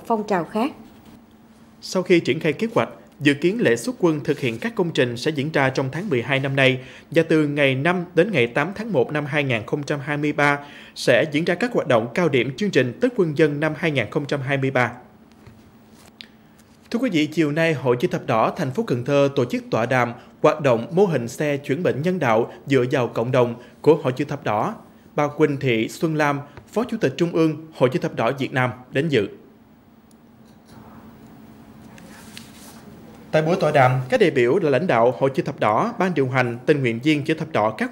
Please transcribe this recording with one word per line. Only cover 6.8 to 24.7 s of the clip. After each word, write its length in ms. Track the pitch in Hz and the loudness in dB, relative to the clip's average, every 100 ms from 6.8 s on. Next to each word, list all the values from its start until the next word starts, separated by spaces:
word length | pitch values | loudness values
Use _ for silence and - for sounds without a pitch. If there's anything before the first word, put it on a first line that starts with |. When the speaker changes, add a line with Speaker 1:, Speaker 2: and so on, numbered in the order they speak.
| - - - | -6 -20 -2
Speaker 2:
và 120 | 151 | 0
từ 240 | 160 160 147 | 2 2 2
ngày 280 | 147 135 | 2 2
năm 300 | 131 160 185 170 | 2 0 -2 -2
đến 180 | 151 208 | 0 2
ngày 140 | 160 117 | 2 0
tám 260 | 143 156 | 0 -4
tháng 180 | 202 226 | -6 -4
một 200 | 151 - | 0 0
năm 140 | 151 147 | -2 -2
hai 180 | 151 | -2
nghìn 180 | 139 113 101 | -2 -2 -2
không 160 | 147 | -6
trăm 180 | 139 147 | -4 -6
hai 140 | 135 147 | -4 -2
mươi 160 | 147 | -2
ba 260 | 147 143 143 - - - | 2 2 2 -6 -20 -20
sẽ 300 | - - 120 156 | -4 2 4 4
diễn 120 | 143 | 0
ra 100 | 175 | 0
các 180 | 175 247 | 0 -2
hoạt 160 | 185 143 | -2 2
động 200 | 120 120 | 0 2
cao 140 | - 165 | 0 0
điểm 280 | 131 120 135 | 2 -2 -2
chương 140 | 208 | 0
trình 280 | 143 127 - | 2 0 0
Tết 120 | 254 247 | -2 0
Quân 220 | 165 143 | -2 2
dân 220 | 156 147 | 2 2
năm 120 | 156 151 | -4 -2
hai 140 | 170 | -2
nghìn 200 | 139 104 | -2 -2
không 160 | 156 139 | -4 -4
trăm 140 | 143 | -4
hai 160 | 131 135 | -2 -2
mươi 140 | 131 | 0
ba. 220 | 131 117 - - - - - - - - - - - - - - - - - - _ - | 2 0 -2 -20 -20 -20 -20 -20 -20 -20 -20 -20 -20 -20 -20 -20 -20 -20 -20 -20 _ -8
Thưa 80 | 233 | -4
quý 120 | 262 | 0
vị, 160 | 165 151 | 0 0
chiều 260 | 170 147 | 0 0
nay, 200 | 147 165 | 2 0
Hội 240 | 139 127 127 | 0 0 0
Chữ 80 | 180 | 0
Thập 180 | 156 - | -4 0
Đỏ 260 | 113 147 202 | 2 2 0
thành 140 | 135 | -4
phố 120 | 170 226 | -4 -4
Cần 180 | 123 | -4
Thơ 240 | 123 143 139 139 | 0 2 2 2
tổ 80 | |
chức 200 | 123 247 - | -2 -4 -4
tọa 160 | 117 120 | -2 0
đàm 260 | 131 120 - - - | 2 0 -4 -18 2
hoạt 180 | 156 - | 2 4
động 260 | 139 113 117 | 2 0 0
mô 140 | 170 | 2
hình 240 | 202 143 117 | 2 2 -4
xe 280 | - 151 139 | -4 -2 -2
chuyển 260 | 139 139 | -2 -2
bệnh 200 | 160 120 | 0 0
nhân 160 | 175 185 | -2 0
đạo 320 | 131 110 123 - - | 2 2 0 -6 0
dựa 180 | 135 123 | 2 2
vào 180 | 143 117 | 0 0
cộng 240 | - 117 | -2 0
đồng 220 | 131 120 117 - - | 2 2 -2 -16 0
của 140 | 147 | 4
Hội 180 | 160 135 | 4 2
Chữ 120 | 131 | -4
Thập 200 | 147 143 | -6 -6
Đỏ. 300 | 123 107 160 | -2 -2 -2